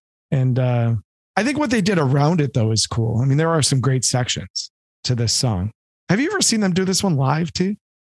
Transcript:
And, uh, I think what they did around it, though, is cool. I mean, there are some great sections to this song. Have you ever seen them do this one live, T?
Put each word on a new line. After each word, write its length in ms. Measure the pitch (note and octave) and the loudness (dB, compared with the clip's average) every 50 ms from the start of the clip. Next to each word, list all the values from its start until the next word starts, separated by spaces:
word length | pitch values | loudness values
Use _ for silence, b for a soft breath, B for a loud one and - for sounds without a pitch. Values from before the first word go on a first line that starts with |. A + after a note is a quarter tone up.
| _ _ _ _ _ _ | _ _ _ _ _ _
And, 300 | - C#3 B2+ B2+ B2 C3 | -2 0 2 2 0 0
uh, 340 | B2+ B2 A#2+ A#2+ A#2 A#2 A2+ G#2+ - _ _ _ _ _ _ | 0 0 0 0 0 0 -2 -4 -6 _ _ _ _ _ _
I 60 | - | -2
think 160 | G#3+ C4 C#4+ C#4+ | 0 0 0 0
what 120 | D4+ B3 | 0 0
they 100 | B3+ A3+ | 0 0
did 160 | F3+ F#3+ G3+ E3+ | 2 2 2 2
around 420 | D3 C3 C#3 C#3+ C#3+ D3+ F3+ D#3 | 2 2 2 2 2 2 2 2
it, 140 | D3 C3 - | 0 0 0
though, 160 | B2 A2 A2 | 0 0 0
is 160 | A2+ G#2+ - | 0 -2 -2
cool. 340 | - - A#2+ A2+ A#2 - A2 | -2 -2 -2 -2 -2 0 0
I 40 | B2+ | 0
mean, 100 | C3+ C3+ | 0 2
there 140 | D3 D#3+ E3 | 2 2 2
are 120 | E3 D#3+ | 2 2
some 180 | C3+ - C#3+ C3+ | 2 2 0 0
great 240 | A2 C3+ C3 C3 - | 0 0 0 0 -2
sections 680 | - - B2 B2 - - - G2 F#2 _ - - - _ _ _ _ _ _ _ | -2 -2 -2 -2 -2 -4 -8 -8 -10 _ -12 -12 -12 _ _ _ _ _ _ _
to 120 | - B2+ | -4 -2
this 160 | A2+ A#2+ G#2+ | -2 0 -2
song. 400 | - - - B2 G#2+ F2+ F2+ G#2+ - _ _ _ _ _ _ - | 0 0 0 0 0 -2 -2 -4 -8 _ _ _ _ _ _ -2
Have 120 | F3 G#3+ | 0 0
you 100 | C#4 F4+ | 0 -2
ever 100 | A4 F#4 | -2 0
seen 200 | - - A#3 G#3+ | 0 0 0 0
them 120 | G#3 F#3+ | 0 0
do 120 | F3 F3+ F#3+ | 0 0 0
this 180 | F#3 F#3+ - | 0 -2 0
one 140 | - G3 E3 | 0 0 0
live, 360 | C3 C3+ C3 C#3+ D#3 E3+ D3+ | 0 0 0 0 0 -2 -4
T? 240 | - - F#3 F#3+ G#3 - _ _ _ _ _ | -2 -2 -2 -2 -2 -6 _ _ _ _ _